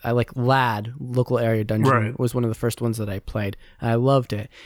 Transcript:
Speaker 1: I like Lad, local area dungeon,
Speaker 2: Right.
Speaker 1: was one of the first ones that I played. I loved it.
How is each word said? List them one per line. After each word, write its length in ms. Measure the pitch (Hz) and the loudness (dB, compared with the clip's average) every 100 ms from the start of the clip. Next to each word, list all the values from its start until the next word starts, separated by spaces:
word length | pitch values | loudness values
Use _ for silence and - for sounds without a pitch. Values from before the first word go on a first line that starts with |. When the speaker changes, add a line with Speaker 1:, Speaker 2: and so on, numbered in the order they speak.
Speaker 1:
I 60 | 120 | -2
like 240 | 120 120 - | 0 0 0
Lad, 560 | 123 135 123 107 107 131 | 2 2 2 0 -6 -10
local 380 | 127 123 123 123 | -4 -2 0 2
area 260 | 113 110 | 2 0
dungeon, 300 | 107 110 113 | 0 2 4
Speaker 2:
Right. 260 | 127 110 131 | 4 2 -2
Speaker 1:
was 140 | 123 | -2
one 100 | 123 | 0
of 60 | 120 | -2
the 60 | 110 | -2
first 260 | 120 - | -4 -2
ones 160 | 120 110 | -2 -2
that 120 | 104 | -6
I 100 | 98 | -8
played. 380 | - 113 101 - - - | -6 -4 -4 -6 -14 -6
I 140 | 123 | 0
loved 400 | 117 127 139 120 | 2 4 2 2
it. 160 | 104 110 - | -4 -8 -16